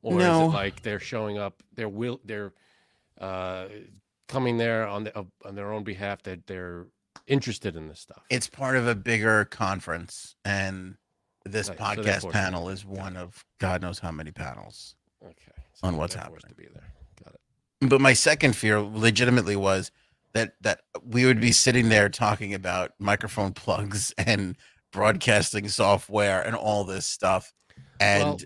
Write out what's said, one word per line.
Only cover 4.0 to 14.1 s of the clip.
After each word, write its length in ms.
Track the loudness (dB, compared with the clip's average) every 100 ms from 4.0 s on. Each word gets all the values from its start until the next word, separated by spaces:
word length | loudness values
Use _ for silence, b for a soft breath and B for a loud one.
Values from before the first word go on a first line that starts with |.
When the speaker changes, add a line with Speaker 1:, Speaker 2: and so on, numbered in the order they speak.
| _ _ _
Speaker 1:
coming 300 | -2 0 0
there 320 | 0 -2 -4
on 160 | -6
the, 120 | -8 -10
uh, 60 | -14 _
on 100 | -16
their 160 | -12 -8
own 120 | -8
behalf, 380 | -8 -8 -8 -8
that 220 | -10 -14 -12
they're 380 | -12 -10 -12 -16 _ _ -20 _
interested 480 | -2 0 -6 -6 -8
in 100 | -14
this 140 | -18
stuff? 240 | -20 -20 _
Speaker 2:
It's 180 | -2 -2
part 260 | -6 0 2
of 120 | 2
a 60 | -2
bigger 480 | 0 0 4 4
conference, 920 | 2 -2 -4 -4 -6 -8 -8 -16 -18 _
and 520 | -4 -2 -2 -6 -14 -18 _ _ _ _
this 240 | -8 -6 -6
Speaker 1:
Right, 100 | -6
so 60 |
they're 200 | -6 -2
Speaker 2:
podcast 160 | -2 -2
Speaker 1:
forced 0 |
to 60 | -2
Speaker 2:
panel 340 | -2 -2 -4 -6
Speaker 1:
be 40 |
Speaker 2:
is 100 | -10
Speaker 1:
there. 100 | -12
Got 80 | -12
Speaker 2:
one 140 | -10 -12
Speaker 1:
it. 40 |
Speaker 2:
of 240 | -14 -18 _ _
God 220 | -4 -2
knows 160 | -4 -8
how 120 | -10